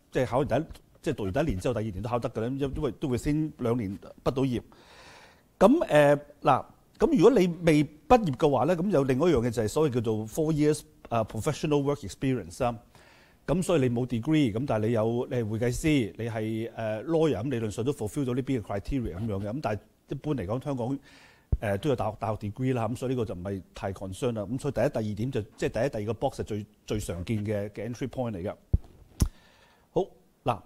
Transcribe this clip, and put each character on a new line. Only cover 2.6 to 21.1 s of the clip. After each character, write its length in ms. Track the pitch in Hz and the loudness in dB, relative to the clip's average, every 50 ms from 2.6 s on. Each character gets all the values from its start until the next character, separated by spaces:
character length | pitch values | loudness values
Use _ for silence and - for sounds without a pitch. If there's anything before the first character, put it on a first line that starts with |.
| 143 139 131 156 151 | -4 -4 -4 -2 -4
為 80 | 131 | -4
都 160 | 104 - - 143 | -4 -2 -2 -2
會 100 | 123 113 | -2 0
先 360 | - 151 147 156 156 151 - - | 0 0 0 0 0 -2 -4 -4
兩 180 | 123 117 117 | -2 0 0
年 220 | 123 110 95 101 87 - - - - _ | 0 -2 -4 -6 -8 -12 -18 -20 -4 _
畢 80 | 160 | -2
到 120 | 127 131 131 | 0 2 0
業。 180 | 139 120 107 - - - - - - - - - - - - - - - _ _ _ _ _ | 0 0 -2 -4 -8 -20 -20 -20 -20 -20 -20 -20 -20 -20 -20 -20 -20 -20 _ _ _ _ _
咁， 300 | - 202 269 349 330 - | 6 6 8 6 4 4
誒， 320 | - 151 147 143 147 143 - - - _ - | 6 8 8 8 6 4 2 -10 -20 _ 4
嗱， 220 | 151 135 110 - - - _ _ _ _ - | 4 4 4 2 -6 -16 _ _ _ _ 0
咁 180 | 208 302 320 208 | 2 4 6 8
如 40 | 156 | 8
果 160 | 226 277 214 | 8 8 8
你 80 | 180 185 165 180 170 | 4 4 2 2 4
未 200 | 170 156 147 151 | 4 6 6 4
畢 400 | - - - _ - 247 247 226 | 2 -2 -16 _ 4 4 6 6
業 120 | 165 127 | 2 0
嘅 160 | - - 151 | 2 2 2
話 140 | 139 120 120 | 4 4 2
呢， 120 | 151 185 160 | 2 2 0
咁 120 | 175 214 | 0 2
有 120 | 190 139 139 | 4 2 4
另 120 | 131 135 123 | 4 2 4
外 140 | 156 180 | 4 4
一 20 | 160 | 4
樣 80 | 120 | 4
嘢 80 | 113 123 | 2 2
就 140 | 110 123 110 | 0 0 -2
係 40 | 104 | 0
所 220 | - 151 160 151 | 2 2 2 2
謂 40 | 117 | 2
叫 60 | 123 | 0
做 260 | 113 117 110 107 110 110 | 0 0 -2 -2 -4 -4
four 260 | - - 156 156 160 | -2 -2 0 0 2
years， 280 | 147 147 147 151 151 - - _ _ _ - | 2 4 2 2 0 -4 -14 _ _ _ -4
啊， 140 | 117 117 110 | -2 -2 -2
professional 580 | - - 113 101 156 143 - - 156 147 147 | -2 -4 -4 -4 -4 -4 -2 -2 0 0 2
work 260 | 139 139 143 143 - 98 | 2 0 -2 -4 -6 -12
experience 560 | - - - 135 131 120 92 82 87 - 131 | -10 -4 -2 -2 -2 -2 -4 -10 -6 -2 -2
啊。 140 | 120 120 110 - _ _ - - - - - - _ _ _ _ | -2 -2 -4 -12 _ _ -20 -20 -20 -20 -20 -20 _ _ _ _
咁 160 | - 143 185 | -2 -2 -2
所 160 | 175 - 180 156 | 0 2 2 4
以 40 | |
你 80 | 127 127 | 4 2
冇 160 | 120 117 127 | 2 0 -2
degree， 480 | 127 127 113 113 147 156 156 147 120 95 | -2 -2 -4 0 2 4 4 4 2 2
咁 100 | 113 139 | -2 -2
但 160 | 135 117 110 | 0 0 0
係 40 | 107 110 | 2 2
你 40 | 120 | 2
有， 340 | 110 107 113 117 120 127 - | 2 2 2 0 -2 -2 -2
你 60 | 131 | -2
係 100 | 123 117 104 | -4 -2 -2
會 100 | 110 110 | -2 0
計 60 | 123 120 123 | 0 0 -2
師， 380 | - - 160 151 139 113 92 - - | 0 0 2 2 2 2 0 -4 -8
你 120 | 110 117 | -8 -6
係， 420 | 110 113 110 110 113 110 113 113 | -4 -4 -4 -2 -2 -4 -4 -6
誒， 340 | - - 113 110 110 110 110 | -6 -6 -4 -4 -4 -4 -4
lawyer， 380 | 151 170 160 160 156 131 92 107 | -2 0 2 2 2 2 0 -2
咁 60 | 147 | -2
理 100 | 131 117 | -2 -2
論 100 | 113 107 | -2 -4
上 140 | 98 - 110 | -4 -2 -2
都 80 | 135 | -2
fulfill 320 | 143 - 110 104 - 151 143 | -2 -4 -6 -6 -4 -4 -2
到 100 | 123 123 | -2 -2
呢 80 | 131 | -2
邊 200 | 131 - 135 120 | -2 -2 -2 -4
嘅 0 | |
criteria 560 | 98 - 104 104 - - 143 135 117 98 80 87 | -4 -4 -8 -8 -6 -4 -4 -4 -4 -4 -6 -6
咁 80 | 113 | -4
樣 180 | 113 101 98 101 | -4 -4 -4 -4
嘅。 60 | 101 | -4
咁 100 | 110 151 | -6 -4
但 140 | 151 110 107 | -4 -4 -4
係 40 | 98 - _ _ _ _ _ | -4 -6 _ _ _ _ _
一 80 | - | -10
般 200 | 135 - 147 151 | -8 -4 -4 -4
嚟 100 | 127 92 | -4 -2
講， 180 | 87 110 135 131 | -4 -4 -6 -4
香 140 | 151 139 123 | -6 -6 -4
港， 220 | 117 120 139 139 - - | -4 -4 -4 -6 -8 -16